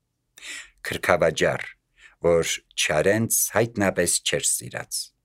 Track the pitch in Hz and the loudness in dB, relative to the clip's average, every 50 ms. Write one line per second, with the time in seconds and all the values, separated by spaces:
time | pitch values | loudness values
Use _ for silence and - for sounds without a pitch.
0 | _ _ _ _ _ _ _ - - - - - - - _ _ - - - 82 | _ _ _ _ _ _ _ -20 -16 -16 -14 -14 -16 -18 _ _ -8 -8 -6 -2
1 | - - 92 80 82 82 76 - 87 76 67 - - - - _ _ _ _ _ | 2 2 2 4 4 2 2 2 0 0 0 -2 -6 -12 -16 _ _ _ _ _
2 | - - _ _ - 85 85 82 80 - - - - _ _ - - - 80 76 | -20 -20 _ _ 2 4 4 4 2 0 -4 -6 -8 _ _ -4 -2 0 0 2
3 | 80 95 104 113 113 101 - - - - - 101 120 117 - 101 101 95 90 92 | 2 2 2 2 2 0 0 0 -2 0 0 0 0 0 0 0 0 2 2 2
4 | 87 85 - - - - - 71 - - - - 113 - - - - - - - | 0 0 0 -2 -2 -2 -2 -2 0 -2 -2 -4 -6 -8 -10 -12 -10 -8 -8 -10
5 | - - _ _ _ | -10 -10 _ _ _